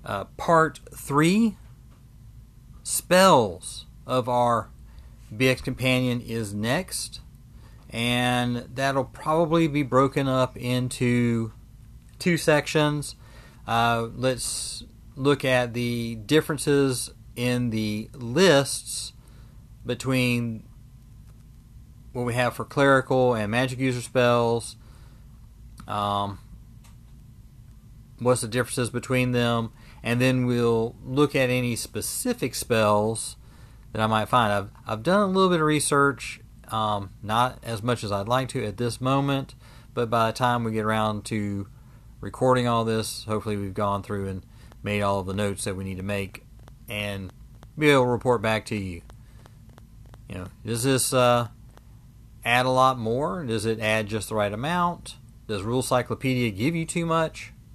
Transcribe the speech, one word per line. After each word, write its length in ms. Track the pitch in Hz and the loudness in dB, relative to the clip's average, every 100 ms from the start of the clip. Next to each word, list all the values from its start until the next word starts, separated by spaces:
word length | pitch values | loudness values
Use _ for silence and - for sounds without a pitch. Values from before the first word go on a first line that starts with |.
Uh, 200 | - 101 98 - | -6 -8 -8 -8
part 440 | - 165 156 - - | 2 4 4 -2 -18
three, 640 | - - 143 160 208 226 185 - - - - - - - - - - - - | -16 -2 2 4 4 2 -2 -20 -20 -20 -20 -20 -20 -20 -20 -20 -20 -20 -16
spells 1040 | - - - 180 190 147 104 82 - - - - | -8 -8 4 6 8 8 6 -2 -12 -16 -16 -20
of 240 | - 127 120 | -2 -2 0
our 420 | 123 120 113 - - - - - - - | 2 4 2 -2 -16 -20 -20 -20 -20 -16
B 140 | 107 131 | 0 2
X 120 | 123 | 2
companion 600 | - 127 131 127 127 120 | -4 -2 0 2 0 -2
is 320 | 113 113 104 | -4 -6 -4
next. 680 | 104 110 147 190 - - - - - - - - - - | -4 -2 -2 -4 -10 -10 -14 -20 -20 -20 -20 -20 -20 -12
And 760 | 113 120 123 123 123 123 120 - | -4 -2 0 2 0 0 -4 -8
that'll 300 | 127 135 135 | -4 0 0
probably 640 | 123 - - 156 165 165 160 | -4 -6 -2 0 2 2 2
be 160 | 143 | 0
broken 420 | 131 127 135 143 135 | 2 4 4 2 0
up 300 | 131 127 - | 0 0 -2
into 960 | 123 123 127 - 123 120 120 117 110 - - - - - - - | -2 -2 -2 -2 0 2 2 0 -4 -10 -20 -20 -20 -20 -20 -4
two 180 | 185 165 | 0 2
sections. 800 | - 147 - 156 151 147 139 - - - - - - | 4 2 2 2 2 0 -6 -14 -20 -20 -20 -18 -2
Uh, 400 | 117 117 117 117 117 | 2 2 2 -2 -2
let's 680 | 127 123 - - - - - - - | -2 -2 -6 -6 -8 -12 -16 -20 -18
look 300 | - 135 139 | -2 2 2
at 300 | 135 127 123 | 2 2 2
the 420 | 117 120 120 117 113 | -2 -2 -2 -4 -8
differences 960 | 104 151 - 147 - 143 139 123 - - - 120 | 2 2 2 -4 2 4 4 0 -6 -14 -16 -4
in 340 | 123 123 120 | -2 0 0
the 400 | 110 107 107 110 | -2 -2 -4 -8
lists 1000 | - 117 131 190 139 135 - - - - - - - - - - - - | -12 -4 4 6 6 2 -6 -10 -10 -12 -16 -20 -20 -20 -20 -20 -14 -6
between 800 | 117 131 131 123 120 117 110 - - - - - - - - - - - - - - - | -4 0 2 2 0 -2 -6 -12 -20 -20 -20 -20 -20 -20 -20 -20 -20 -20 -20 -20 -20 -12
what 140 | 123 120 | -6 -2
we 80 | |
have 200 | 117 123 | 0 0
for 100 | - | -2
clerical 680 | 110 151 139 135 - 131 127 | -6 2 6 6 4 2 4
and 160 | 117 104 | 2 0
magic 280 | 117 131 127 | 0 -2 -2
user 220 | 131 123 | -2 -2
spells. 760 | - 131 123 120 117 117 - - - - - - - - - - - - - | -2 2 4 4 2 0 -4 -16 -20 -20 -20 -20 -20 -20 -20 -20 -20 -18 -8
Um, 500 | 104 104 101 101 98 - - - - - - - - - - - - - - - - - - | -4 0 0 -2 -8 -16 -20 -20 -20 -20 -20 -20 -20 -20 -20 -20 -20 -20 -20 -20 -20 -20 -2
what's 240 | 120 127 | 0 2
the 60 | 117 | 0
differences 420 | 120 117 - 117 | -4 -2 -2 -2
between 420 | 123 - 127 123 | -4 -2 0 0
them? 400 | 123 120 117 113 - - - | 0 0 0 -4 -12 -20 -10
And 180 | - 120 | -2 2
then 260 | 127 127 123 | 2 2 2
we'll 480 | 120 117 113 113 - | 2 2 2 0 -6
look 300 | 131 131 147 | -4 2 2
at 140 | 139 127 | 2 2
any 260 | 127 123 113 | 0 -2 -4
specific 760 | - 107 - - 247 240 131 | -6 -8 -6 -4 -4 -2 -4
spells 840 | - - 113 107 104 107 113 - - - - - - - | -6 0 2 4 4 2 -4 -8 -14 -20 -20 -20 -20 -10
that 100 | 110 | -2
I 40 | 110 | 0
might 220 | 110 104 | 0 2
find. 240 | 127 110 | 2 4
I've, 180 | 101 98 - - | 0 -2 -12 -8
I've 160 | 110 | -4
done 180 | 113 196 | 0 2
a 60 | 196 | 2
little 220 | 185 190 | 2 2
bit 120 | 175 | 4
of 60 | 156 | 2
research, 760 | 151 - 143 143 123 - - - - - | 2 2 4 4 2 -10 -14 -20 -20 -6
um, 420 | 110 110 104 95 104 | -2 -2 -2 -6 -12
not 360 | 104 113 123 - | -2 0 0 -2
as 200 | 117 113 | -8 -4
much 220 | 117 117 | -2 -2
as 80 | 107 | -2
I'd 160 | 101 101 | -4 0
like 200 | 127 127 | -2 -2
to 140 | 135 | -6
at 120 | 107 98 | -6 -4
this 240 | 120 - | -4 -2
moment, 540 | 131 139 139 139 135 - - - - | 0 0 0 -2 -4 -16 -20 -20 -10
but 160 | - 117 | -6 -2
by 160 | 117 113 | 2 0
the 60 | - | 2
time 280 | 123 120 | 0 0
we 80 | 113 | -2
get 120 | 110 | -2
around 400 | 107 110 107 104 - | 0 0 0 -4 -6
to 400 | 110 104 101 98 - - - - - | -4 -4 -6 -8 -16 -20 -20 -20 -14
recording 480 | 101 - 131 127 120 | -14 0 2 4 2
all 160 | 117 | 0
this, 400 | 113 110 107 - | 0 -2 -4 -8
hopefully 320 | 107 107 110 104 | -6 -4 -4 -6
we've 180 | 98 | -6
gone 280 | 95 101 101 | -4 -2 -2
through 260 | - 101 98 | -4 -6 -6
and 160 | 92 - - - - | -8 -12 -20 -20 -10
made 180 | 101 104 | -4 0
all 200 | 101 98 | 0 0
of 60 | 92 | -2
the 80 | |
notes 300 | 95 104 95 | -2 -2 -4
that 120 | 104 92 | -6 -6
we 80 | |
need 120 | 95 92 | -8 -8
to 60 | |
make 420 | 95 101 95 - - - - - - | -4 -4 -6 -12 -20 -20 -20 -20 -10
and 440 | 104 104 98 95 - - - - - | -6 -6 -6 -10 -16 -20 -20 -16 2
be 100 | 151 | 6
able 160 | 139 | 6
to 60 | 123 | 4
report 320 | 120 127 120 | 2 2 2
back 240 | 110 110 - | 2 -2 -2
to 100 | 107 | -6
you. 260 | 95 85 - - - - - - - - - - - - - | -6 -10 -16 -20 -20 -20 -20 -20 -20 -20 -20 -20 -20 -20 -14
You 60 | 92 | -12
know, 100 | 92 - 110 | -12 -12 -6
does 160 | 117 | -2
this, 320 | 131 131 - | 2 2 2
uh, 340 | 131 123 120 117 - - - - - - - - - | 4 4 4 0 -10 -20 -20 -20 -20 -20 -20 -20 -8
add 220 | 123 123 127 | 2 2 4
a 40 | |
lot 280 | 131 131 127 | 4 4 2
more? 460 | 110 120 160 190 | -2 -2 -2 -4
Does 220 | 135 110 110 | -4 -2 -2
it 120 | 110 | -2
add 300 | 107 110 104 | 0 0 0
just 200 | 107 - | -6 -4
the 60 | |
right 180 | 107 104 | -2 -2
amount? 640 | 107 139 175 175 175 - - - - - | -2 -4 0 -2 -4 -14 -18 -20 -20 -8
Does 160 | 104 | -6
Rule 200 | 104 127 | -2 -2
Cyclopedia 680 | - 127 117 113 135 127 120 | 2 0 0 -4 -2 0 0
give 240 | 98 131 | 0 -2
you 100 | 165 | -2
too 220 | 160 175 170 | -4 -4 0
much? 460 | 160 156 - - - - | 0 0 -6 -18 -20 -20